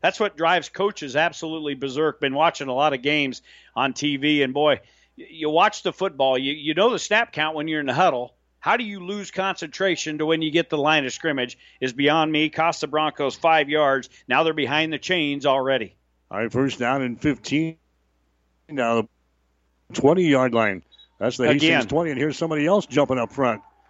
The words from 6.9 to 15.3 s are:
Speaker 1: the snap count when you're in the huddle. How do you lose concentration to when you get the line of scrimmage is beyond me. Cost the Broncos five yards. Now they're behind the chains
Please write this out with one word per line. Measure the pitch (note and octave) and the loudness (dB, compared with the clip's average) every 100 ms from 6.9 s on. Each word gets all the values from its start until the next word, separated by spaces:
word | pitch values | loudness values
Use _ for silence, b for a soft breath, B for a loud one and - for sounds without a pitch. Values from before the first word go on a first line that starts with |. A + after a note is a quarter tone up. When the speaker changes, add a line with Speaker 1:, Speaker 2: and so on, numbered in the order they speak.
Speaker 1:
the | G#3 | 2
snap | - G#3 A#3 | 0 0 0
count | - D#3 D#3+ | -2 -4 -4
when | D#3 | -4
you're | D#3 | -4
in | C#3 | -2
the | |
huddle. | B2+ F3+ B2+ B2 _ _ _ | 2 2 2 -6 _ _ _
How | - A3+ | -2 -2
do | |
you | A3+ G3+ | -2 -10
lose | F3+ G#3 F#3+ | -10 -10 -10
concentration | - F#3+ F#3+ E3 - F#3+ E3+ - D3+ | -6 -4 -4 -10 -4 -2 -2 -4 -4
to | D#3 | 0
when | D#3+ | 0
you | D#3+ | 0
get | D#3+ D#3 | 0 0
the | D3+ | 0
line | C#3+ D#3 | 2 2
of | C3 | 0
scrimmage | - E3 C#3 B2 - b b | -4 -4 -2 -4 -8 b b
is | B2+ | -6
beyond | A#2+ C#3+ D#3 D#3 | 0 2 4 2
me. | D3+ D#3 | 0 -2
Cost | D3+ E3 E3 | 0 0 0
the | D#3 | -2
Broncos | D3+ D#3 - C#3 | -2 -2 -2 -4
five | A#2+ E3 D#3+ C#3+ | 0 4 4 4
yards. | D3+ D3 C3+ A#2+ b - | 2 2 2 -4 b 0
Now | B2+ | 2
they're | D#3+ | 2
behind | D#3 B2+ D3 D#3+ | 0 0 0 0
the | D3+ | -4
chains | - F3+ D3 | -2 -2 0